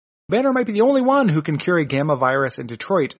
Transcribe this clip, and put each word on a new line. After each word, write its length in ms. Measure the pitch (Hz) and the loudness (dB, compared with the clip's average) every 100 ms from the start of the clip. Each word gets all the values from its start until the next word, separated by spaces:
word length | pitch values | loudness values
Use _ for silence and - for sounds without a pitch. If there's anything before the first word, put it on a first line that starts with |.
| _ _ - | _ _ -4
Banner 240 | 226 269 | -2 0
might 120 | 254 226 | 0 0
be 80 | |
the 80 | 208 | 2
only 200 | 247 277 | 2 2
one 280 | 254 277 226 | 2 2 2
who 120 | 156 | 0
can 140 | 147 143 | -2 -2
cure 200 | - 175 | 0 0
a 80 | 143 | 0
gamma 300 | 139 151 135 | 0 0 0
virus 420 | 127 135 135 - | 2 2 -2 -4
in 80 | 120 | -10
Detroit 460 | 117 - 190 131 | -10 -2 -2 -2